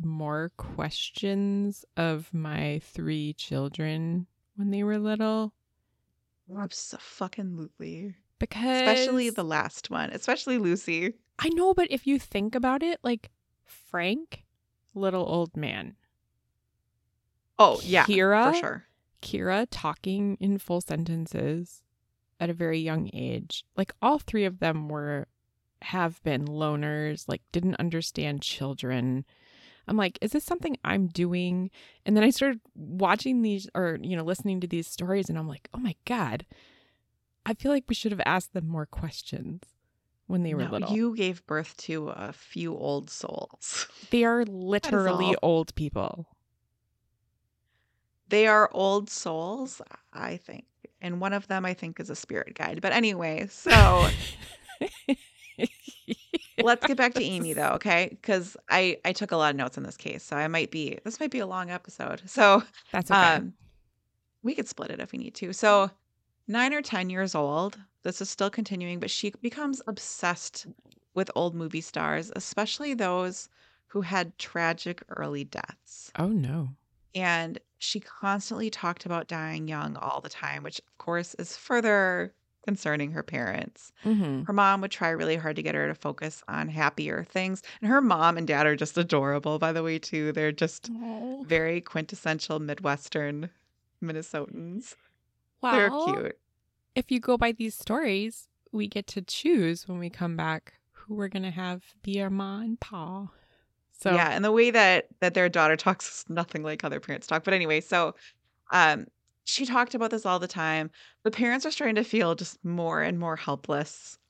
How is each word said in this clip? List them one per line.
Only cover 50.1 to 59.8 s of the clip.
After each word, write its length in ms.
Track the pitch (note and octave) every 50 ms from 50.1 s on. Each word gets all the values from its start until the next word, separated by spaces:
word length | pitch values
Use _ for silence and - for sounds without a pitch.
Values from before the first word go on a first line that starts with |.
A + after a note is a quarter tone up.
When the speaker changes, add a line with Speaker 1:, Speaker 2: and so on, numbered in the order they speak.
| -
Speaker 2:
I 240 | - - - F3
think. 300 | F3 - - - - - _ _ _ _ - _ _
And 180 | - F3 F3 F3
one 140 | F#3 G3 G3+
of 140 | G3+ G3 -
them, 160 | G3 F#3+ F#3
I 80 | F#3 F#3
think, 260 | - - E3 E3 -
is 120 | E3 G3+
a 40 | -
spirit 360 | - - - - - - - -
guide. 280 | - - - - E3 F3+
But 100 | G3 -
anyway, 540 | A#3 A#3 G#3+ G3 F3 E3+ D#3+ D#3 D#3 - G3
so 600 | - - - F4 A#3+ A3 G3+ F#3+ F3+ F3+ F3 E3+ - - - - - - - - - - - - F#5+ -
Speaker 1:
<laughs> 180 | - - - - - - C#4 - - - _ - - - - - - B3 - - - - - - _ - - - - _ - E4+ - - _ - A#3
Speaker 2:
let's 220 | A#3+ A#3+ A#3+ -
get 100 | - C#4
back 180 | B3 B3 B3 A#3+
to 80 | - -
Amy, 260 | - F#3+ F3 E3+ E3
Speaker 1:
Yes. 80 | D3+
Speaker 2:
though, 140 | C#3+ D3 D3 -
okay? 440 | - - G#3 F3 E3+ F#3 - - - -
'Cause 340 | - G3+ F#3 F3 F#3+ - - _ -
I, 300 | - F#3 F#3+ F3+ - - -
I 80 | F3 F#3
took 200 | - G#3 F#3+ F#3
a 40 |
lot 140 | E3 D#3 D3+
of 60 | E3+
notes 220 | F3 C3 - -
on 60 | -